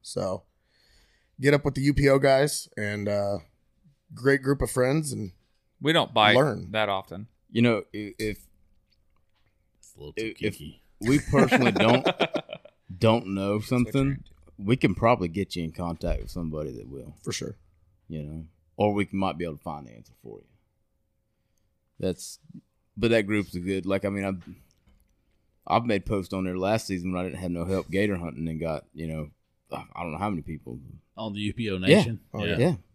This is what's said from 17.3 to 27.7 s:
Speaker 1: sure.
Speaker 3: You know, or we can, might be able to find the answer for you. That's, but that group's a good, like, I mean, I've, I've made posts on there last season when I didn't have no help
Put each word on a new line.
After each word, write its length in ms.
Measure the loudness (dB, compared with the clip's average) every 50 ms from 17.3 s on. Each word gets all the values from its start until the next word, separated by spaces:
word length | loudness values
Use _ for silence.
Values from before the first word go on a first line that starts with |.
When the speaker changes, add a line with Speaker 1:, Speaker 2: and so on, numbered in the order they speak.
Speaker 1:
sure. 240 | -8 -8 -8 -10 -10 _ _ _ _ _ _ _ _ _ _ _
Speaker 3:
You 140 | -12 -10
know, 220 | -10 -10 -12 -14 -14 -16 _ _ _ _ _
or 160 | 0 2 2 2
we 100 | 2 -2
can, 140 | -2 -2 -2
might 180 | -2 -2 -2
be 80 | -4 -6
able 120 | -8 -8
to 60 | -10
find 240 | _ -10 -10 -10 -14
the 60 | -18
answer 200 | -20 -20 -20 _ _ _
for 160 | _ -20 -20 -20
you. 80 | _ _ _ _ _ _ _ _ _ _ _ _ _ _ _ _ _ _ _ _ _ _ _ _ _ _ _ _ _ _ _ _
That's, 400 | -4 -4 -4 -4 -10 -16 -16 _ _ _ -20 -20 _ _ _ _ _ _ _
but 140 | -2 2 4
that 120 | 4 4 4
group's 280 | 2 0 0 0 -2 -6
a 60 | -6
good, 260 | -4 -2 -4 -2 -2
like, 180 | -2 -2 0 0
I 40 | -2
mean, 160 | -2 -2 -4
I've, 180 | -4 -4 -6 -10 -16 -20 -20 _ _ _ _ _ _ _ _ _ _ _ _ _ _ _ _ _ _ _ _ _
I've 180 | 0 0 2 2
made 220 | 2 0 0 0
posts 260 | -2 -2 -2 -2 -4
on 120 | -4 -4 -4
there 140 | -4 -2 -2
last 280 | 0 0 0 0 0
season 260 | -4 -6 -4 -4 -4
when 80 | -4 -2
I 40 | -4
didn't 160 | -4 -6 -6
have 100 | -6 -4
no 140 | -4 -4 -2
help 260 | -2